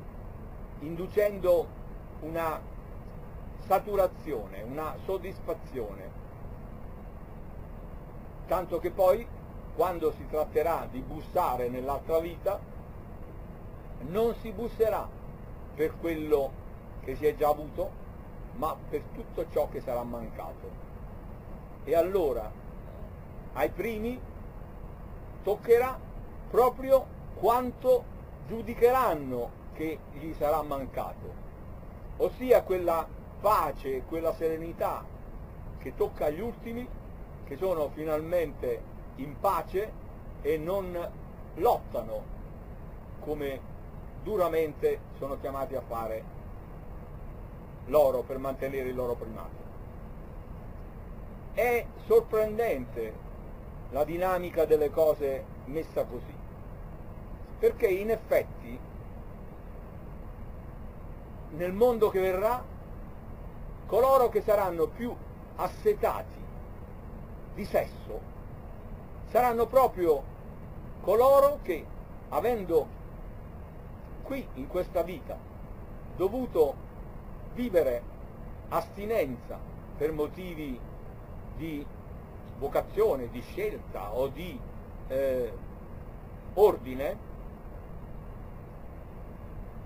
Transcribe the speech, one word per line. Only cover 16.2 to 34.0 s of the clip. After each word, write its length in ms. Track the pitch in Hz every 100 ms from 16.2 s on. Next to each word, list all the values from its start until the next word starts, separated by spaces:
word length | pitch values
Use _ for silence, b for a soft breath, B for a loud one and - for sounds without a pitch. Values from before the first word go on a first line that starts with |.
| 151 147 135 - - - - -
che 160 | - 131
si 100 | 151
è 80 |
già 140 | 147 147
avuto, 560 | 151 143 - 190 - - - - - -
ma 220 | - 151 143 -
per 140 | 147 -
tutto 340 | - - - 160
ciò 180 | 156 147
che 120 | 143
sarà 220 | 131 120
mancato. 840 | 120 117 110 - 82 - 95 - - - - - - - - - - -
E 100 | 135
allora 560 | 165 175 196 151 117 107 - - - - - - - - - -
ai 180 | - 311
primi 480 | - 220 214 226 247 - - - - - - - - - - - -
toccherà 560 | 190 208 233 233 254 254 - - - - -
proprio 580 | 208 254 - 262 269 - - -
quanto 680 | - 202 240 247 - 254 247 - - - - -
giudicheranno 1160 | 226 214 233 240 254 226 156 135 120 117 - -
che 240 | - 160 151 -
gli 200 | 143 160
sarà 280 | 147 147 156
mancato, 840 | 147 139 127 - 92 - - - - - - - - - - -
ossia 440 | 175 196 254 208
quella 440 | - 185 170 165 - - - -
pace, 640 | 202 202 151 - 135 131